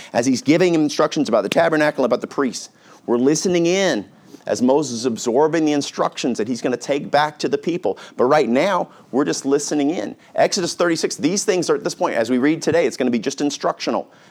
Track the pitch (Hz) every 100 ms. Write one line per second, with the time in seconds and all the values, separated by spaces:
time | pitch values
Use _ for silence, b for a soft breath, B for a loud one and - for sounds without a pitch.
0 | B 117 123 123 - 170 185 160 151 -
1 | 151 156 131 110 98 - 165 156 151 139
2 | 123 123 - - 131 - - B B B
3 | - 120 131 156 196 175 170 190 185 110
4 | 90 B B B - 107 123 143 139 113
5 | 123 107 123 123 156 160 151 147 - -
6 | 170 - 139 113 107 117 139 120 - 143
7 | - 143 151 - 151 143 185 175 101 -
8 | B - 123 151 113 127 190 180 143 B
9 | B 127 151 151 135 143 - 151 143 180
10 | 101 - b - 170 202 175 - 175 160
11 | 190 - 139 202 - 185 160 143 170 -
12 | 165 87 113 127 147 156 175 170 135 -
13 | 127 120 131 - 143 - 170 - 147 104
14 | - b b